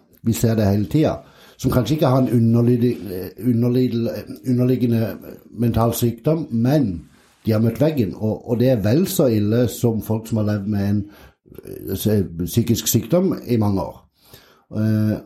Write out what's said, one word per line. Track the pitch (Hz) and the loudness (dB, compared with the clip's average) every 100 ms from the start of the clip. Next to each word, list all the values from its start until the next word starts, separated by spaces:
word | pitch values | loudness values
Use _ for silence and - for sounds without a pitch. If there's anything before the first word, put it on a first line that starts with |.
| _ _ | _ _
vi | 113 | -2
ser | 104 113 | 0 2
det | 110 101 | 2 2
hele | 101 101 | 2 0
tiden. | 151 131 - - - - - | 0 0 -2 -10 -20 -20 -6
Som | 127 | 0
kanskje | 127 110 156 | 0 0 2
ikke | 147 | 2
har | 131 | 2
en | 127 | 2
underlidi-, | 120 113 120 120 123 123 - 95 92 95 - | 2 4 4 4 2 2 -2 -6 -10 -10 -4
underlidel-, | 120 117 123 127 123 117 113 101 - - 127 | 0 2 2 2 0 0 -4 -6 -10 -8 -2
underliggende | 123 127 123 120 113 107 85 80 - - | 2 2 2 2 0 0 -6 -14 -20 -14
mental | 104 117 110 117 | -2 0 2 0
sykdom, | 113 120 117 151 165 147 | 0 -2 -2 -2 -2 -2
men | 113 123 151 110 82 - _ _ _ | -2 2 2 0 -4 -12 _ _ _
de | 110 | -2
har | 110 | 2
møtt | 113 113 | 0 2
veggen, | 156 147 95 | 0 2 -2
og, | - 107 - - | -2 -4 -4 -4
og | 120 | 0
det | 127 | 2
er | 120 | 2
vel | 104 139 190 | 2 2 0
så | - 135 | 2 2
ille | 110 104 117 117 | 2 2 2 0
som | - 120 107 | 0 -2 -2
folk | - 110 - | -2 -6 -4
som | 113 | -2
har | |
levd | 104 104 98 | 0 -2 -2
med | 104 98 | -2 0
en, | 104 101 - - _ _ - 50 50 - | -2 -4 -12 -20 _ _ -20 -16 -14 -8
eh, | 98 107 104 87 82 | -4 0 0 0 -4
psykisk | 87 113 113 110 - | -2 0 0 0 0
sykdom | 120 - 175 185 - - | -2 0 0 0 -2 -2
i | 120 | 0
mange | 104 95 | 0 0
år. | 64 - _ _ _ - _ _ _ 107 | -4 -10 _ _ _ -20 _ _ _ -4
Eh, | 110 107 107 104 | 0 2 0 -2